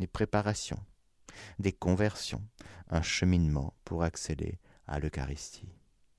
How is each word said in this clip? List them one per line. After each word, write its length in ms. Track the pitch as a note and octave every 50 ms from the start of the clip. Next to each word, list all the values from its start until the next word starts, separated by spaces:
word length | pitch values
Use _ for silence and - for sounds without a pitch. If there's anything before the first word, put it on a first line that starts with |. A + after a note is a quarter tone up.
des 80 | F#2+ F2
préparations, 760 | - - A2 - - G#2 G2+ G#2 G#2 - - - - - - - - _ _ _ _ _ _ - - - - - - -
des 120 | G2 F#2+ -
conversions, 680 | - - F2+ F#2 F#2 G#2+ G#2+ - - - - - G#2 G2+ G#2+ - - - - - - - -
un 140 | - E2 D#2+
cheminement 720 | - - - F#2 F2+ F2+ F2 E2+ D2+ D2+ C#2+ C2+ - - _ -
pour 180 | - E2+ E2 E2+
accéder 560 | E2 - - - - D#2+ D2 D2+ D#2+ F2 - _ - - _ _ -
à 100 | D2+ D2
l'Eucharistie. 720 | C#2+ D#2 - D2+ C2 C2+ C#2+ D2+ - - - - - - - - _ _ _ _ _ _ _